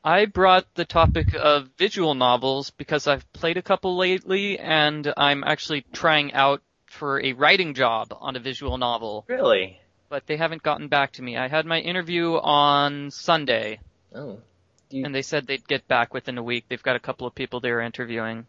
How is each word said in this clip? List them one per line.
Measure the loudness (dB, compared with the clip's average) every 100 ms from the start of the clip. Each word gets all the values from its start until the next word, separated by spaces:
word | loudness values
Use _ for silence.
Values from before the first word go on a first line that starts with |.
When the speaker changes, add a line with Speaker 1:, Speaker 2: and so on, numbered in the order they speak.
Speaker 1:
I | 4 4
brought | 2 4 6 6 2
the | -8 0
topic | 4 4 4 2
of | 2 4 4 0 _
visual | -2 2 0
novels | 4 4 4 2 -2 -4
because | _ -4 -2 0
I've | -2 -2
played | -6 -4 -4
a |
couple | -2 -2 0
lately, | 0 0 -2 -2 -2 -2 -6
and | 0 2 2 0 -4 2
I'm | 2 2
actually | 0 -2 -2 -6 -6
trying | -2 2 2 2
out | 2 2 2 _ _ _
for | -10 -6 -2
a | -4
writing | 2 4 4 0
job | 0 0 0 -4 -10
on | -10
a | -8
visual | -10 -8 -6 -2
novel. | -2 -2 -6 -10 -8
Speaker 2:
Really? | -2 2 2 0 -10 _ _ _
Speaker 1:
But | -12 -6
they | -4
haven't | -2 -2
gotten | -4 -4 0
back | 0 0
to | -4
me. | -8 -6
I | -2
had | -2 -2
my | -4
interview | -2 -6 -4 -2 0 0
on | 2 4 6 4 2 -2 -10
Sunday. | -8 0 0 2 -2 -2 -10 -18 _ _
Speaker 3:
Oh. | -16 -14 -16 _ _ _ _ _
Do | -8
you |
Speaker 1:
And | -6
they | -6
said | -4 -6 -4
they'd | -8 -4
get | -4 _
back | 0 0
within | -4 -8 -8
a |
week. | -6 -6 _
They've | -6
got | -2 -2
a |
couple | -4 -8 -10
of |
people | -8 -8 -6
they're | -2 -2
interviewing. | -4 -8 -8 -6 -6 -8